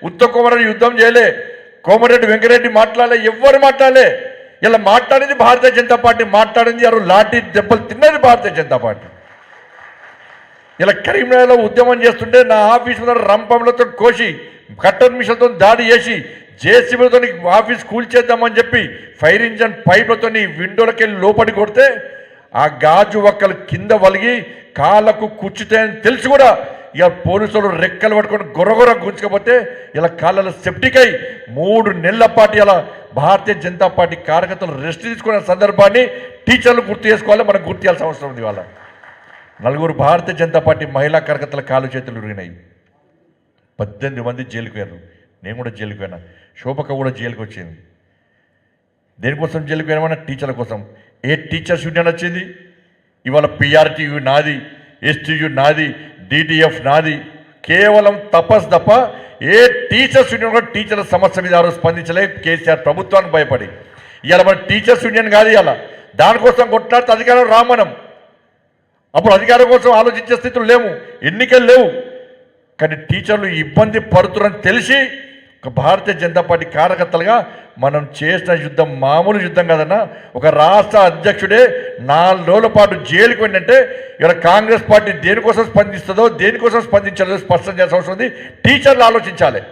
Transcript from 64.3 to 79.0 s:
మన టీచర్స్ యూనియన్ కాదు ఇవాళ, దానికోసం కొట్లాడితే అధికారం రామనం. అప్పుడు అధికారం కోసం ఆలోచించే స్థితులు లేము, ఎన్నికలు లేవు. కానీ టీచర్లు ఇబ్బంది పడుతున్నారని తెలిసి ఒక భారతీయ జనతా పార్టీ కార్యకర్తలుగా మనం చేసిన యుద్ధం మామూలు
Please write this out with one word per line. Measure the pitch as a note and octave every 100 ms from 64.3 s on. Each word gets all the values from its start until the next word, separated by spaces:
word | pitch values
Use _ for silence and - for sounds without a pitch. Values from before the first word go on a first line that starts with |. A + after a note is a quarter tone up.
| F3+
మన | F#3
టీచర్స్ | F#3 - G#3 A#3 B3 A#3
యూనియన్ | A3 A3
కాదు | G#3 A3
ఇవాళ, | A3 E3 A#2+ - - - -
దానికోసం | F3+ A3+ B3+ B3 A#3
కొట్లాడితే | A3+ - B3 B3
అధికారం | A3 A#3+ B3 B3
రామనం. | A3+ A#3 A#3+ F3 - - _ _ _ _ _ _ _ _ _ _ D3
అప్పుడు | G#3
అధికారం | F#3+ A#3 A#3+ B3
కోసం | B3 B3+
ఆలోచించే | A3 A#3 A#3 A#3 A#3+
స్థితులు | B3 B3
లేము, | A3 A#3+ A3 E3 - -
ఎన్నికలు | C#3+ G3 B3+ B3+ A#3+
లేవు. | B3+ A#3+ - - - - _ _ _ _ -
కానీ | D#3 D3+
టీచర్లు | D#3 F3+ G3 G#3 F#3+
ఇబ్బంది | E3 D#3 D#3 A3 G#3+
పడుతున్నారని | - F3+ F#3 F#3+ G#3 F3+
తెలిసి | F3+ A#3 - C4+ C4 - - - _ _ C3
ఒక |
భారతీయ | B2 C#3+ G3 G3+
జనతా | E3+ E3+ E3
పార్టీ | E3+ E3+ E3
కార్యకర్తలుగా | - E3+ F3+ F3 F3 F3+ A#3 - - - -
మనం | C3+ D3 C#3+ -
చేసిన | D3+ F3+ F3+
యుద్ధం | E3+ D3 C#3+ D3+
మామూలు | C3+